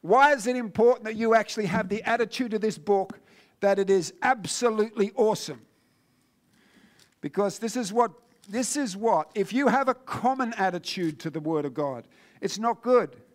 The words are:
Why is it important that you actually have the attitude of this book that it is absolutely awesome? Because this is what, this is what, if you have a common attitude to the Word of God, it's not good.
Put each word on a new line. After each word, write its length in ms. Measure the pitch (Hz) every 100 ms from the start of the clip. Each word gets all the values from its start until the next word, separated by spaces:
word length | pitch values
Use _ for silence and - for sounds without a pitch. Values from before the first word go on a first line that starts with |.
Why 320 | 160 226 277
is 140 | 285 208
it 80 |
important 500 | 247 233 170 233 247
that 120 | 220 220
you 180 | 226
actually 320 | 220 208 - 202
have 220 | 190 185
the 140 | 202
attitude 500 | 220 233 226 - 247
of 80 | 214
this 180 | 214 160
book 420 | 151 202 190 - _ _ _ _
that 180 | 202 196
it 120 | 196
is 220 | 196 165 -
absolutely 880 | 233 254 180 - 240 220 220 226 202 -
awesome? 460 | 220 208 - 139 _ _ _ _ _ _ _ _ _ _ _ _ _ _ _ _
Because 380 | 147 185 202 -
this 180 | 226 233
is 160 | 208
what, 200 | 214 233 - _ _ -
this 280 | 208 254 294
is 200 | 262 190
what, 340 | 226 185 151
if 180 | - 190
you 160 | 226 277
have 200 | 247 262
a 60 |
common 580 | 269 - - 240 269 226
attitude 640 | 220 190 180 - - 170 151
to 100 | 160
the 100 | 160
Word 240 | 151 160
of 100 | 143
God, 320 | 131 143 123 113 _ _ _
it's 180 | 180 190
not 240 | 226 233
good. 340 | 240 254 175 - _